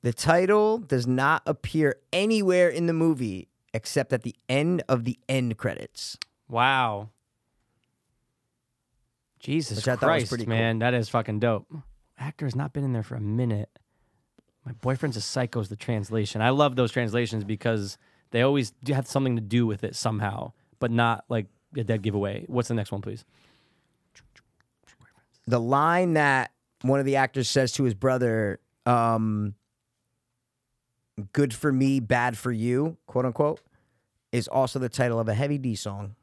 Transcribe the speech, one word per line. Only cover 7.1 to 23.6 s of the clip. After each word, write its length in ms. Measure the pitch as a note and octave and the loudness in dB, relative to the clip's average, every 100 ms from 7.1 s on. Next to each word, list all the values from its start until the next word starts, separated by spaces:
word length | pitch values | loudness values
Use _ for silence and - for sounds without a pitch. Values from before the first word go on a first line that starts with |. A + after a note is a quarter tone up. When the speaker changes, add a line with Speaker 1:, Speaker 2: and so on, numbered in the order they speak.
| _ _ _ _ _ _ _ _ _ _ _ _ _ _ _ _ _ _ _ _ _ _ _ | _ _ _ _ _ _ _ _ _ _ _ _ _ _ _ _ _ _ _ _ _ _ _
Speaker 2:
Jesus 360 | - D#3 C3+ G#2+ | -4 -4 -2 -2
Speaker 1:
Which 100 | C3 | -2
I 40 | |
thought 100 | B2 | 2
was 180 | C3+ D#3+ | 2 2
Speaker 2:
Christ, 80 | A#2 | 0
Speaker 1:
pretty 160 | A#2 | -4
cool. 100 | A2+ | 0
Speaker 2:
man. 240 | A2+ A2+ A2+ | 0 2 2
That 160 | A#2+ | 2
is 140 | B2 A2 | 0 0
fucking 320 | A#2 A2 G#2 | -2 -2 0
dope. 260 | A#2 G#2+ - D#3+ - - _ _ | 0 0 -6 -18 -18 -20 _ _
Actor 280 | C3+ - C#3+ | -10 -6 -6
has 80 | |
not 180 | A#2+ C#3+ | -4 -6
been 120 | C#3+ | -4
in 80 | C#3 | -2
there 100 | A#2+ | -4
for 140 | G#2 A#2+ | -4 -6
a 40 | |
minute. 480 | G#2 A2+ A#2+ G#2 - _ _ _ _ _ _ _ _ _ | -4 -2 0 -2 -6 _ _ _ _ _ _ _ _ _
My 80 | B2+ | -16
Boyfriend's 440 | A2+ B2+ C3 D3+ A2+ | -6 -4 -2 -4 -4
a 40 | |
Psycho 380 | - C3 B2 A#2+ | -6 -4 -2 -4
is 100 | G2 | -6
the 60 | G#2 | -8
translation. 640 | - A2 G2 A2 G2+ G#2+ | -4 -4 -2 -2 -2 0
I 100 | A2+ | 2
love 260 | C#3 C#3+ B2+ | 4 2 2
those 160 | A#2 | 0
translations 500 | C3 A2+ A#2 A#2 A2+ | 0 0 -2 -2 -4
because 560 | G2+ G#2+ A#2+ A2 G2 - _ _ _ | -4 -4 -2 -2 -4 -10 _ _ _
they 120 | A#2 | 2
always 300 | C3 C#3+ A2+ _ | 2 2 -2 _
do 100 | B2 | -2
have 140 | C3+ B2+ | -2 0
something 260 | C#3 C3+ | -2 0
to 80 | A#2 | -2
do 240 | G#2 A#2 A2+ | 0 2 2
with 160 | G2 | -2
it 140 | G#2 - | -6 -4
somehow, 560 | A#2 G#2+ G#2+ - - _ _ _ | -2 -2 -4 -4 -10 _ _ _
but 120 | A#2+ | -2
not, 320 | A#2 A#2 A#2 - | 2 2 0 -4
like, 180 | A#2 G2 _ _ C#3+ | -4 -4 _ _ -6
a 60 | |
dead 200 | A2 A2 | -2 -2
giveaway. 420 | G#2+ G2+ G2+ A2 - | 0 0 -2 -4 -4
What's 220 | B2 A#2 | -4 -2
the 60 | |
next 180 | A#2 G2+ | -4 -4
one, 80 | G2+ | -8
please? 220 | G2+ A2 _ _ _ _ | -8 -12 _ _ _ _